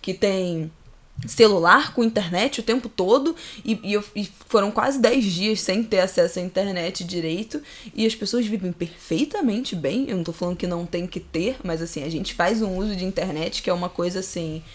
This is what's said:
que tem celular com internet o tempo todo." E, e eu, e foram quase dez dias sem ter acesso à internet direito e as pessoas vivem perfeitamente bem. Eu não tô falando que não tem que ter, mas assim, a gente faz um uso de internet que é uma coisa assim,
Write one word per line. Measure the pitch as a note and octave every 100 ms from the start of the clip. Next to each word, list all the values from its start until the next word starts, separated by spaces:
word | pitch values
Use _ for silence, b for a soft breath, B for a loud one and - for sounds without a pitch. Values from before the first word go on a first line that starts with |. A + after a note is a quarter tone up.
que | -
tem | F#3 G#3 F#3+ F3+ E3 D#3 - - - - - -
celular | - A3 F#3+ E3+ A3+ D4
com | - A3+
internet | A3+ F3 F3+ B3+ -
o |
tempo | A3 B3 A#3
todo." | - F#3 C4 C#4+ E4 B B -
E, | A3
e | G3+
eu, | G#3 G3+ G#3
e | G3+ - -
foram | G#3+ G3+
quase | A3+ B3+ C#4
dez | A3+ C4 G3+
dias | E3+ G#3 G#3+
sem | - F#3+
ter | A3+ F#3+
acesso | F#3 F#3 F3 F3+
à |
internet | F3+ F#3 G3+ F#3 E3+ -
direito | F3 F3 D#3+ F3 A3 D4+ C#4+ B G#3+
e | - A3
as | A3
pessoas | G3+ A#3+ A3
vivem | G#3+ F3+
perfeitamente | F3 E3+ - - E3+ D4+ G#4 C#4 G#3 C4 F3
bem. | C#3 A3+ C4+
Eu | F#3
não |
tô | E3
falando | E3+ F3 F3+
que | F3
não | E3+ F3
tem | F3 F3+
que | F3+
ter, | - D#3+ F#3+ C4
mas | F3+ D#3+
assim, | E3 D#3 C#3+
a |
gente | D#3+ -
faz | - F3 A3
um | G#3+ F#3
uso | G#3 F#3+
de |
internet | F#3 F#3+ F#3 D3+ E3 -
que | -
é |
uma | F3 F3
coisa | - F3 F#3
assim, | F#3 F3+ D#3+ D#3+ B